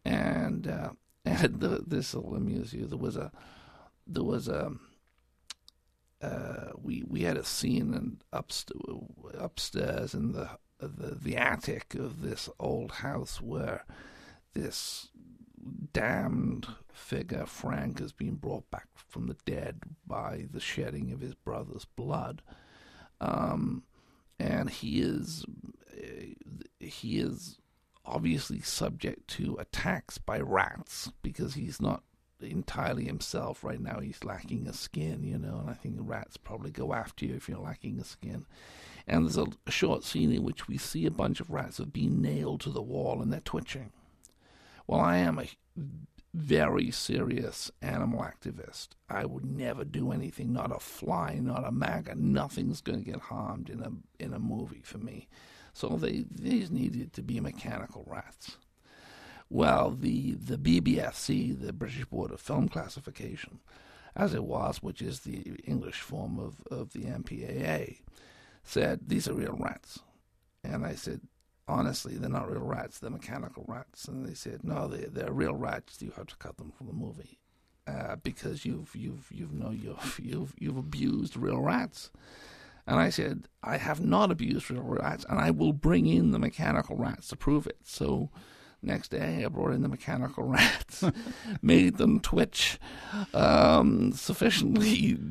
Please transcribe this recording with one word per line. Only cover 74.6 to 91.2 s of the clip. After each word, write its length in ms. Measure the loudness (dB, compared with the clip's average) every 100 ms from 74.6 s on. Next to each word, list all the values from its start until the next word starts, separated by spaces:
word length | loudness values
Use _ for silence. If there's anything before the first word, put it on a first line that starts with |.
"No, 240 | -2 -2 -2
they, 180 | -4 -6
they're 260 | -4 -2
real 220 | 0 0
rats, 480 | 0 -2 -4 -6 -12
you 100 | -10 -10
have 100 | -14
to 100 | -12
cut 200 | -14 -12
them 160 | -14
from 160 | -12 -8
the 40 |
movie, 460 | -6 -6 -8 -16 -20 _ _ _ _ -8
uh, 300 | -6 -6 -4
because 480 | -4 -4 -6 -4
you've, 300 | -4 -4 -6 -8
you've, 320 | -8 -8 -10
you've, 220 | -10 -6
no, 180 | -4 -4
you've, 500 | -4 -6 -6 -6 -6
<laughs> 20 |
you've, 320 | -4 -4 -4 -4
you've 180 | -4 -2
abused 600 | -4 2 2 2 0 -2
real 240 | 0 2
rats." 500 | 4 2 0 -6 -16 -18 -20 -20 -18 -20 -20 -10 2
And 120 | 4
I 100 | 6
said, 400 | 2 0 -2 -8 _
"I 160 | -2 0
have 220 | 0 2
not 280 | 6 8 6
abused 400 | 4 2 0 0
real 120 | -4
rats, 420 | 0 0 0 -2 0
and 100 | 4
I 120 | 6
will 200 | 6 6
bring 340 | 6 6 8 8
in 260 | 8 8
the 60 | 6
mechanical 580 | 2 2 2 2 2 -2
rats 320 | -2 -4 -10
to 80 | 0
prove 300 | 4 4 2
it." 120 | -6
So 460 | -12 -2 2 2 0 -6 -20 -20 -20 -6
next 300 | -2 -2 -2
day, 340 | -2 0 0
I 40 | 0
brought 240 | 0 2
in 100 | 2
the 60 | 0
mechanical 560 | 0 -2 -2 -2 -2
<laughs> 40 | 2
rats, 560 | 6 6 4 -4 2 2 2